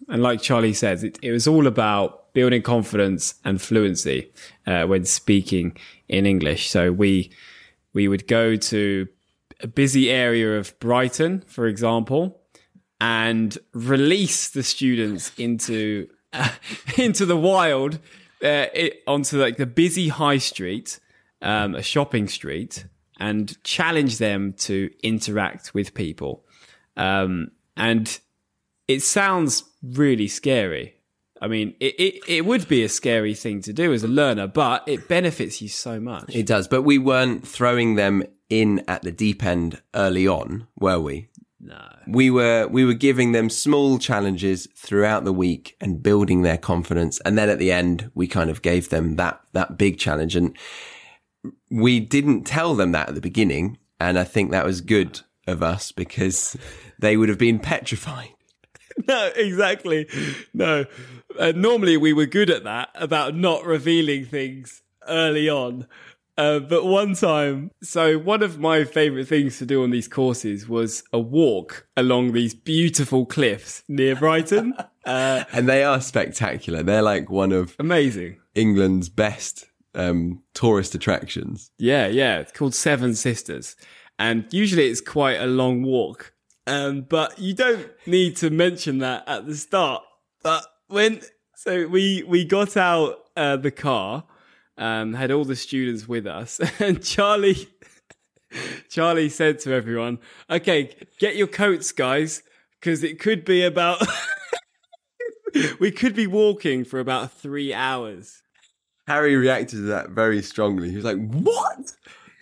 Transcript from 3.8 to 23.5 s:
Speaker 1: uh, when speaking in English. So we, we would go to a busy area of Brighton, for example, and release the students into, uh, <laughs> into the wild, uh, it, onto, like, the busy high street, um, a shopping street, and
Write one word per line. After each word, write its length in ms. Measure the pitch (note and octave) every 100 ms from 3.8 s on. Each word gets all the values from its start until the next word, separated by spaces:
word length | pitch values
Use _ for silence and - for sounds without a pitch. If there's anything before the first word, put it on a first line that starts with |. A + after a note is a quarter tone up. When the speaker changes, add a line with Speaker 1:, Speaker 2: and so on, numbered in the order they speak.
| G2+ E2+ - C2 - - - - -
Speaker 1:
uh, 180 | F2
when 200 | E2+ F#2+
speaking 720 | F2+ - - G2+ - F#2 F2 - - - -
in 180 | F#2+ G2+
English. 440 | F#2+ D2 - -
So 220 | G2 F2+
we, 380 | F2+ G2+ F#2+ F#2 - - - - _ _
we 120 | G2+ G2+
would 200 | G2 -
go 280 | A#2 A2+ A2
to 520 | - G#2+ G#2 G2 F#2+ _ _ _ _ -
a 40 | A#2
busy 440 | C#3 C#3 C3+ B2+
area 480 | B2+ B2 A#2 A2 G#2+
of 200 | F#2+ -
Brighton, 640 | A#2 B2 B2+ - E3 F#3 -
for 200 | - A#2
example, 760 | G2+ A#2 A#2 A2+ C#3 F#3 - _ _ _ _ _ -
and 560 | A2+ A2+ A2+ A2+ A2 - _
release 800 | A#2 A#2+ C3+ C#3+ G3 F#3 - -
the 120 | C#3
students 680 | C3 - C3 A#2+ G#2+ G2 - -
into, 720 | A#2+ A2+ - A2+ G#2+ G#2 - _ _
uh, 180 | C3+ C3 - -
<laughs> 240 | - - -
into 260 | B3 F#3+ F#3+
the 100 | E3+
wild, 580 | E3+ F#3+ E3 C3+ C#3 D#3 - - _ -
uh, 220 | D3 D3 C3
it, 280 | - E3 - -
onto, 320 | C#3+ C3+ C#3+
like, 160 | B2+ A#2+
the 100 | C3
busy 420 | A#2+ F3 F3+ E3
high 300 | C3 D3 C#3
street, 640 | - - F2+ G#2+ - - _ _ _ _
um, 320 | - G#2+ G2+
a 80 | C#2
shopping 460 | - D3+ C#3+ A#2 G2+
street, 560 | - - D#2 A#2 - - _ _ -
and 440 | G#2 G#2+ G2+